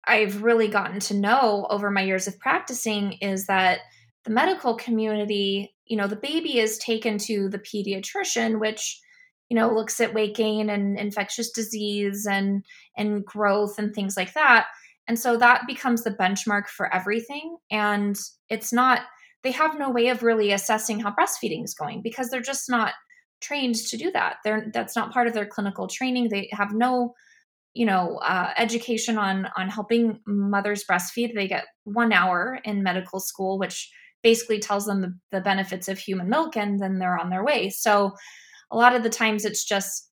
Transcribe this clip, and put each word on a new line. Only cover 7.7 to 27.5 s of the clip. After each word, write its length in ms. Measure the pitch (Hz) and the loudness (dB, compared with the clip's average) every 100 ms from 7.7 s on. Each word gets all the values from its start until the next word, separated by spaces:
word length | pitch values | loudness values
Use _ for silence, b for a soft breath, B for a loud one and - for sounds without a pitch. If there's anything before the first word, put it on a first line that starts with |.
| 208 202 196 - 403 381 240 226 220 | -6 -4 -6 -6 -6 -4 -2 0 0
which, 400 | 220 220 - - b b b _ _ | -2 -4 -8 -10 b b b _ _
you 80 | 226 | 2
know, 160 | 226 | 4
looks 280 | 220 208 - | 2 -2 -2
at 140 | 226 | 0
weight 220 | 220 214 214 | 0 -2 0
gain 320 | 214 214 214 | 0 0 0
and 300 | 202 202 202 | 0 0 0
infectious 520 | 208 202 196 - 226 | -2 -4 -6 -4 -6
disease 760 | - 220 220 208 208 202 202 214 | -6 -6 -4 -4 -2 -2 -2 -2
and, 360 | 196 196 196 - B B - | 0 0 -2 -4 B B -4
and 280 | 208 208 | -2 -2
growth 540 | 202 208 208 196 208 208 | -4 0 2 2 0 -2
and 160 | 208 | -4
things 220 | 208 196 196 | -2 -4 -2
like 180 | 185 | -4
that. 320 | 302 294 233 - B B B - | 4 6 6 6 B B B -4
And 100 | 233 | -2
so 180 | 247 233 | 2 6
that 300 | 240 247 240 | 6 6 2
becomes 360 | 262 262 233 | -4 0 0
the 80 | 226 | 0
benchmark 560 | 196 185 202 - 202 202 | 0 0 0 0 0 -2
for 260 | - 196 | -4 -2
everything. 640 | 180 190 220 226 285 320 339 _ | 0 0 -4 -4 -12 -12 -14 _
And 460 | 214 208 208 202 202 - _ _ | 0 2 2 0 -2 -6 _ _
it's 240 | 220 - | -6 -2
not, 300 | 233 254 247 - B B B | 2 4 4 0 B B B
they 80 | 262 | -4
have 260 | 254 311 302 | 2 0 0
no 120 | 277 | -2
way 180 | 240 240 | 2 2
of 160 | 233 | 4
really 260 | 233 220 208 | 2 4 4
assessing 480 | 196 - 214 214 214 | 2 2 0 0 -2
how 140 | 208 | -2
breastfeeding 520 | 214 359 - 226 165 | 0 0 0 -4 -6
is 100 | 208 | -8
going 280 | - 147 147 | -8 -8 -6
because 260 | 226 226 247 | -8 -6 -6
they're 120 | 254 | -4
just 280 | 247 277 - | -6 -6 -2
not 260 | 240 220 - _ b b _ | 0 0 -4 _ b b _
trained 360 | - 294 262 226 | -8 -4 -2 -2
to 200 | - 226 | -4 -4
do 140 | 330 | -2
that. 240 | 370 202 - | 0 -2 -2
They're, 220 | 214 214 220 | -2 -2 -2
that's 240 | 233 214 - | -6 -4 -4
not 160 | 220 | -2
part 140 | 254 240 | 2 2
of 80 | |
their 120 | 226 202 | 0 -4
clinical 400 | - 202 196 190 | -4 -4 -4 -8
training. 420 | - 262 254 233 | -4 -2 0 0
They 200 | 202 196 | -2 -4
have 200 | 202 202 | -4 -2
no, 420 | 208 247 254 240 b b b b | 2 2 2 -2 b b b b